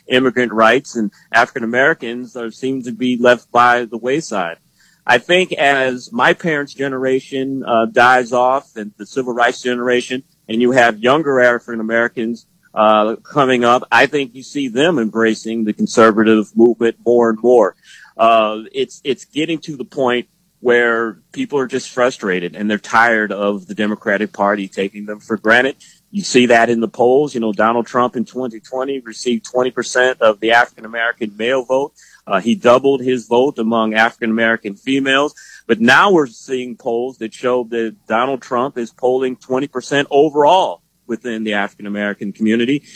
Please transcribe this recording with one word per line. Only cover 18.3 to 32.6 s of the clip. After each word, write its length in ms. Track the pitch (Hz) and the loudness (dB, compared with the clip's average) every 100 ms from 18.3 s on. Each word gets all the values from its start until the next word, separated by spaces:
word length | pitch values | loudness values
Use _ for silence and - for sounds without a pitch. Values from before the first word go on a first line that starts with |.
| 113 107 110 110 | 4 2 -4 -8
it's, 280 | - 123 - | -8 -8 -6
it's 200 | 147 123 | -6 -6
getting 340 | - 139 156 160 | -8 -8 -6 -6
to 160 | - 143 | -8 -12
the 100 | 117 | -10
point 420 | - 127 123 - _ _ _ | -4 -2 -2 -6 _ _ _
where 540 | 120 120 120 117 113 95 _ | 0 2 2 0 -4 -8 _
people 260 | - 131 143 | -10 -6 -4
are 80 | 127 | -4
just 240 | 131 - | -6 -6
frustrated 640 | - 123 - 107 90 87 | -2 -2 -2 -4 -4 -4
and 160 | 80 104 | -6 -4
they're 80 | 104 | -4
tired 540 | - 117 117 113 107 | -2 2 2 2 -2
of 340 | 98 101 101 90 | -2 -2 -4 -6
the 80 | |
Democratic 580 | 101 107 104 - 98 104 | -6 -4 -4 -4 -2 -2
Party 360 | - 101 104 95 | -2 0 0 -4
taking 380 | - 98 104 104 | -6 -8 -8 -12
them 120 | 107 | -12
for 180 | - 110 | -8 -4
granted. 380 | 107 117 127 147 - _ _ | 2 2 2 -4 -16 _ _
You 100 | 101 | -8
see 240 | 92 127 123 | 0 2 4
that 240 | 117 117 | 4 4
in 80 | 117 | 0
the 80 | 113 | -2
polls. 480 | - 120 131 147 | 0 2 2 0
You 60 | 127 | -4
know, 120 | 113 | -4
Donald 340 | 101 110 120 113 | 0 0 0 -2
Trump 280 | 131 123 | -2 -2
in 100 | 120 | -2
twenty 360 | 110 123 127 110 | -8 -8 -10 -10
twenty 400 | - 131 131 139 | -12 -8 -6 -8
received 440 | 117 110 127 113 | -10 -8 -4 -4
twenty 280 | - 123 127 | -4 -4 -2
percent 480 | 127 120 127 127 127 | -4 -4 0 0 2
of 180 | 113 101 | 0 2
the 140 | 110 | 2
African 320 | 117 123 - | 2 2 -4
American 520 | 113 117 117 117 110 101 | -12 -6 -6 -6 -8 -6
male 280 | 117 135 | -4 -4
vote. 300 | 120 131 143 _ _ _ - | -2 -2 -4 _ _ _ -6
Uh, 140 | 98 | -2
he 140 | 110 | 0
doubled 460 | 107 | 2